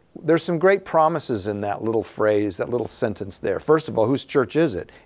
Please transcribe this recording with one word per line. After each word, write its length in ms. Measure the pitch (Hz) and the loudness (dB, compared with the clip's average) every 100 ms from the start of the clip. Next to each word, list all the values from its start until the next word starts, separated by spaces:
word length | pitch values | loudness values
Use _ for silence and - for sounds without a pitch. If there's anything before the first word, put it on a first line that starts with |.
| _ - | _ -6
There's 220 | 151 165 | 0 2
some 160 | - 165 | 2 2
great 260 | 180 196 | 2 2
promises 600 | 196 160 156 160 - 113 98 | 2 2 2 2 -2 -4 -2
in 140 | 104 | -4
that 240 | 101 98 | -4 -4
little 180 | 113 113 | -2 -2
phrase, 540 | 98 - 107 104 104 95 | -2 0 2 2 0 -4
that 140 | - | -4
little 180 | 120 110 | -4 -4
sentence 500 | - 117 101 98 - | -4 -4 -4 -10 -6
there. 220 | 107 90 | -4 -2
First 280 | - 156 151 | 2 2 2
of 80 | 110 | 0
all, 100 | 110 | 2
whose 160 | 135 | 0
church 320 | - 143 117 147 | 0 0 2 2
is 180 | 160 | 0
it? 160 | 90 - - | -2 -10 -14